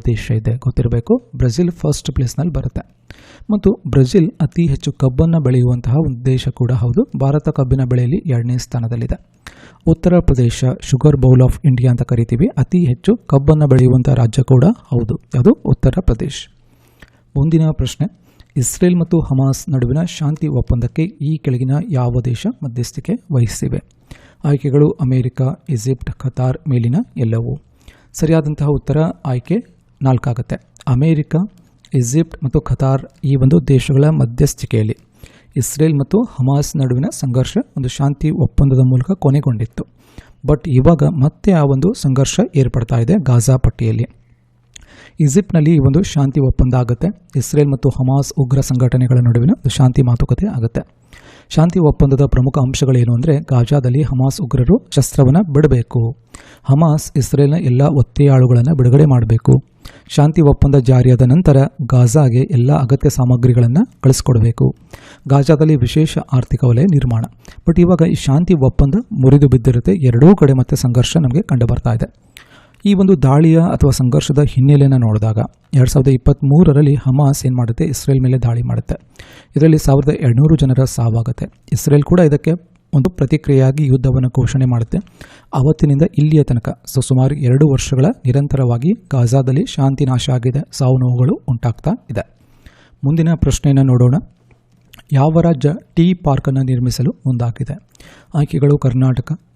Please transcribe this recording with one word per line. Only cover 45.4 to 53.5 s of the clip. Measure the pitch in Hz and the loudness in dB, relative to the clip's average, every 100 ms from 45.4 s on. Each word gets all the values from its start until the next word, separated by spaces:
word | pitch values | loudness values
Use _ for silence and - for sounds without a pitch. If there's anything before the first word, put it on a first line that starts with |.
| - 170 151 | 0 0 2
ಈ | 165 | 2
ಒಂದು | 135 143 | 2 0
ಶಾಂತಿ | 196 156 139 143 | -2 -2 -2 0
ಒಪ್ಪಂದ | 135 - 127 | 0 0 0
ಆಗುತ್ತೆ. | 127 120 123 170 208 _ 139 | 0 -2 -2 -4 -6 _ -8
ಇಸ್ರೇಲ್ | - 147 147 | -4 0 0
ಮತ್ತು | 135 139 | 0 -2
ಹಮಾಸ್ | 123 127 139 139 - | -2 0 0 -2 -4
ಉಗ್ರ | 127 131 | -2 -2
ಸಂಘಟನೆಗಳ | 135 127 123 127 123 123 | -2 0 0 0 2 2
ನಡುವಿನ | 120 117 127 254 | 2 2 2 0
ಒಂದು | 127 | -2
ಶಾಂತಿ | - 127 127 | 0 2 2
ಮಾತುಕತೆ | 127 120 - 120 202 | 0 0 -2 -2 -4
ಆಗುತ್ತೆ. | - 113 - - _ _ - - - _ | -4 -6 -6 -10 _ _ -20 -20 -20 _
ಶಾಂತಿ | - 165 185 | 0 0 2
ಒಪ್ಪಂದದ | 156 139 147 135 139 | 0 2 0 2 0
ಪ್ರಮುಖ | 123 127 143 | 0 0 0
ಅಂಶಗಳೇನು | 127 135 131 127 117 | -2 -2 0 2 2
ಅಂದ್ರೆ, | 120 156 143 | 0 0 -2
ಗಾಜಾದಲ್ಲಿ | 160 | 0